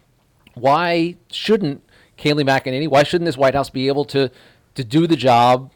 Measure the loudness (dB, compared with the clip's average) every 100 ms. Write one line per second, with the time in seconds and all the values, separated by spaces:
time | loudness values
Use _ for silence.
0 | _ _ _ _ _ -4 0 0 0 -2
1 | -2 -6 _ -10 -2 0 -2 -8 _ _
2 | _ _ -2 0 0 0 -2 -6 0 2
3 | 2 0 -2 0 0 0 -4 -4 -2 -2
4 | -2 -2 -2 -6 _ _ _ -12 -2 0
5 | 0 0 2 4 4 2 -2